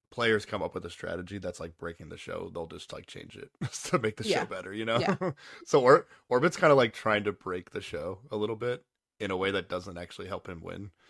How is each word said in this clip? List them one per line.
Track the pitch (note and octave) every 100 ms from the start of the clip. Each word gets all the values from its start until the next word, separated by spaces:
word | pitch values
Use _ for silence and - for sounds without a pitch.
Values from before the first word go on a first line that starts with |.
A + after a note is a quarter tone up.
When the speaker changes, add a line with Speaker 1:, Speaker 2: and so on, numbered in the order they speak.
| _
Speaker 1:
players | - A#2 G#2+ -
come | G#2
up | F2
with | F#2 F2
a |
strategy | - F2 E2+ F2+ G2+
that's, | F#2 -
like, | E2+ -
breaking | E2+ E2 D#2
the | -
show, | - E2+ F2+
they'll | E2+ E2
just, | E2 -
like, | - -
change | - - -
it | - -
<laughs> | - - -
to | F3
make | A2 -
the |
Speaker 2:
Yeah. | A#2 E3+ F#2
Speaker 1:
show |
better, | F#2 F#2
you | G#2 A2
know? | A#2
Speaker 2:
Yeah. | - F#3
Speaker 1:
<laughs> | F#3 - - - -
So | D3
Or-, | B2 D#3 - - -
Orbit's | B2 E3 -
kinda, | D#3+ C3+
like, | A#2+
trying | - A2 G#2 G#2
to |
break | F#2 F#2+ F2+ -
the | G2
show | - E2 E2 F#2+ C3+
a | A2
little | G#2+ A2
bit | B2 B2+ _ _ _ -
in | G2+
a | F#2
way | G2
that | G2 F2
doesn't | F#2 F#2+ F2
actually | F2 - F#2
help | F#2 -
him | E2+
win. | E2+ F2+ G2+ _